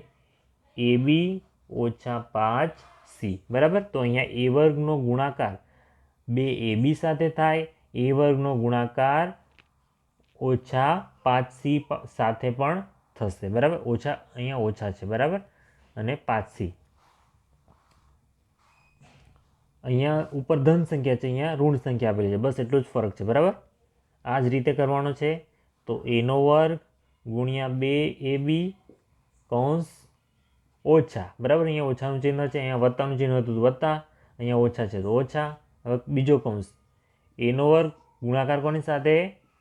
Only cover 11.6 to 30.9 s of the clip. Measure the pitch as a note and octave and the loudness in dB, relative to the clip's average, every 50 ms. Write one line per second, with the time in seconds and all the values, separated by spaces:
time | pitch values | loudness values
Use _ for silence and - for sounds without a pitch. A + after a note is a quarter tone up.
11.6 | - C#3+ D3 D3 D3 - C#3+ - - B2 - - A#2+ A2 A2+ - - B2+ A#2+ B2 | -2 0 0 0 -2 -4 -8 -8 -10 -12 -6 -2 -2 -2 -2 -2 -4 -4 -2 -2
12.6 | C#3 C#3+ E3+ F#3+ G3 - _ _ _ _ _ - A2+ G2+ F#2 - - F#2+ G2+ A#2 | -2 -2 -2 -4 -6 -12 _ _ _ _ _ -6 -6 -6 -6 -6 -6 -4 -2 2
13.6 | C3 D3+ E3+ - - A#2+ A#2 G#2+ - C#3+ C#3+ - - _ - B2 B2 C3 C3+ C3 | 2 2 0 0 -4 -4 -4 -2 -2 -4 -6 -8 -10 _ -12 -10 -8 -6 -4 -2
14.6 | A2 G#2+ G#2 - A2 G2+ G2 - - G2 G#2+ A2+ C3 D3+ F#3 G3+ G3 _ _ _ | -2 -2 -4 -4 -6 -8 -8 -8 -8 -6 -2 0 0 0 -2 -4 -8 _ _ _
15.6 | _ _ _ _ _ _ - A2 G#2+ A2+ C3+ D3 _ - A#2+ A2 G#2+ - - - | _ _ _ _ _ _ -12 -8 -6 -6 -6 -6 _ -4 -2 -2 -4 -6 -8 -8
16.6 | A2+ F2 E2+ _ _ _ _ _ _ _ _ _ _ _ _ _ _ _ _ _ | -8 -8 -8 _ _ _ _ _ _ _ _ _ _ _ _ _ _ _ _ _
17.6 | _ _ _ _ _ _ _ _ _ _ _ _ _ _ _ _ _ _ _ _ | _ _ _ _ _ _ _ _ _ _ _ _ _ _ _ _ _ _ _ _
18.6 | _ _ _ _ _ _ _ _ _ _ _ - _ _ _ _ _ _ _ _ | _ _ _ _ _ _ _ _ _ _ _ -20 _ _ _ _ _ _ _ _
19.6 | _ _ _ _ - C3 B2+ B2+ C3+ D3 D3+ D#3 D#3 - - C#3+ C3 - E3 D3 | _ _ _ _ -6 -2 0 0 2 2 0 -2 -2 -4 -6 -6 -2 0 0 2
20.6 | C3+ D#3 D#3+ E3+ E3 D#3 E3 C#3+ B2+ C3+ B2+ A#2+ - C3 B2+ C3 C#3+ E3 D#3+ C#3+ | 4 4 4 4 2 0 -2 -2 0 0 0 0 0 -4 -4 -2 -2 -2 -2 2
21.6 | C#3+ D3+ D3 B2+ - C#3 B2 A#2 A#2+ A2 G#2 G#2 G#2 G2 G2+ G#2 A2+ C3+ C3 - | 2 2 2 2 0 -2 -2 0 0 0 0 2 0 0 0 0 0 -2 -2 -2
22.6 | B2+ A2+ C#3 C#3 B2 - - B2 A2 G#2 G2 - G2 G2+ A#2 C#3 D#3+ F#3+ G#3 - | -4 0 0 0 0 0 -2 -2 -2 -2 -4 -6 -2 0 2 4 4 2 0 -2
23.6 | - _ _ _ _ _ _ _ _ _ _ _ - B2 B2 C3+ C3 B2 B2+ C#3 | -10 _ _ _ _ _ _ _ _ _ _ _ -8 -4 -2 0 0 0 0 0
24.6 | B2 D3+ C#3 B2+ C#3+ C#3 C#3 C#3 C#3+ C#3+ C#3 - D3 D3+ D#3+ E3 - _ _ _ | 0 0 0 0 0 0 0 0 -2 -2 -4 -2 -2 -2 -2 -4 -8 _ _ _
25.6 | _ _ _ _ _ - A#2 - - A#2+ A#2+ A#2 A#2 B2 C3 C#3 C#3 C#3+ D3 D#3 | _ _ _ _ _ -8 -8 -6 -2 0 0 0 2 2 2 4 4 6 6 6
26.6 | D#3+ D#3+ E3 D#3 _ _ _ _ _ _ _ _ - A#2 A2+ A#2 B2 B2+ C3 C3+ | 4 2 0 -4 _ _ _ _ _ _ _ _ -12 -8 -4 -4 -4 -2 -4 -4
27.6 | C3+ C3 B2+ B2+ C3+ C3+ C#3+ D3 D3+ - - - C#3 C3+ C#3 C#3 C#3 D3 D#3 E3 | -4 -4 -4 -2 0 0 2 2 0 -2 -4 -6 -4 -4 -2 -2 0 0 0 0
28.6 | F3 F#3 F#3+ _ _ _ - _ _ _ _ _ _ _ _ _ _ - A#2+ A#2+ | -2 -4 -6 _ _ _ -20 _ _ _ _ _ _ _ _ _ _ -4 -2 0
29.6 | B2+ C#3 D3+ E3+ E3 - - - _ _ _ _ _ _ _ _ _ _ _ _ | 0 0 0 -2 -2 -6 -10 -20 _ _ _ _ _ _ _ _ _ _ _ _
30.6 | _ _ _ _ - C#3+ | _ _ _ _ 2 4